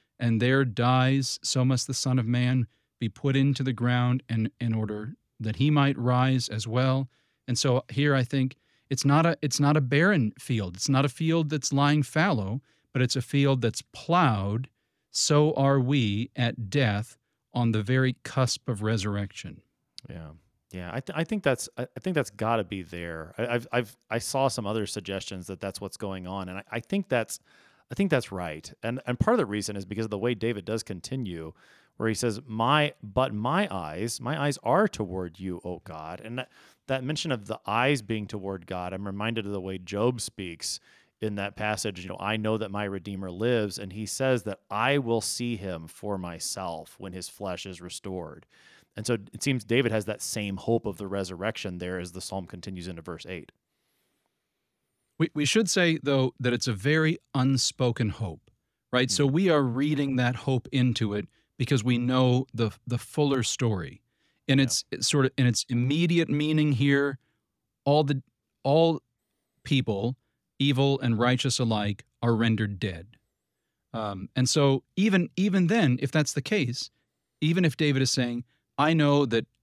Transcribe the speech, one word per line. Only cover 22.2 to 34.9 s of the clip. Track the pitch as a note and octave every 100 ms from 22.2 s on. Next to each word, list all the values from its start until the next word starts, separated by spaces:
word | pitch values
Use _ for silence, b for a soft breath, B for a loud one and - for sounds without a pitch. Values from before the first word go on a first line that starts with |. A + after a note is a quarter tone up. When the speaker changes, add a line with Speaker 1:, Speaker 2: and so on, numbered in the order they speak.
| A#2+
Speaker 2:
gotta | G2+ A2 A#2
be | F#2 G2
there. | E2+ F2 E2+ E2 E2 -
I, | A#2+
I've, | A#2+ A#2
I've, | B2 A#2 - -
I | A#2
saw | - C3+ C3+
some | - G2+
other | A2 G2+
suggestions | G#2 F#2 G2 - F#2 F2
that | F#2
that's | G2 -
what's | G2 -
going | G2+ F#2+ F2+
on, | G2 F2+
and | F#2
I, | -
I | A#2
think | - G3+ -
that's, | B2 A2 - _ b b b b
I |
think | - G3
that's | C3+ -
right. | F#2+ E2+ D#2 - -
And, | A2+ B2+ -
and | B2
part | -
of | A#3+
the | A2
reason | G#2 G2 G2+
is | F#2+
because | G#2
of | A2
the | G2+
way | A#2+
David | A2+ A2+ G#2+ F2
does | A2
continue, | - F#2+ - C3 G#2+ E2+ D#2+ - b b b b
where | A2
he |
says, | G#2 A#2+ G#2 A#2
"My, | A2 A#2+ D3+ D3 -
but | G#2+ G2+ C3
my | G#2 A#2+ F3 G#3
eyes, | F#2+ D#2 D#2+ A2+ -
my | B2 D3+
eyes | C#3+ -
are | A2+ D#3+
toward | G#3+